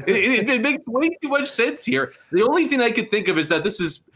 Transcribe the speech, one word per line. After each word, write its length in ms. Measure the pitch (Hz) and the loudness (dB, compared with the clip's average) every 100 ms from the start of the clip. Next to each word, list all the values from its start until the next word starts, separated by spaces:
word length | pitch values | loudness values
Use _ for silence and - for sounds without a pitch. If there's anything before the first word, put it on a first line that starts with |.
| 135 | -2
It, 120 | 214 | 0
it, 320 | 208 240 214 | 2 2 2
it 120 | 254 | 0
makes 240 | 269 294 - | 0 -2 -4
way 240 | 240 330 330 | -2 -2 -2
too 80 | 294 | -2
much 180 | 277 269 | -2 -2
sense 380 | - 247 - - | -2 -2 -2 -2
here. 260 | 247 131 - - | -2 -2 -8 -2
The 100 | 170 | 2
only 240 | 233 330 311 | 2 2 2
thing 140 | 277 | 2
I 100 | 233 | 2
could 180 | 233 220 | 0 0
think 200 | 208 180 | -2 0
of 80 | 160 | 0
is 100 | 151 | 2
that 160 | 160 | 0
this 160 | 185 - | 0 -2
is, 240 | 170 - _ | -4 -6 _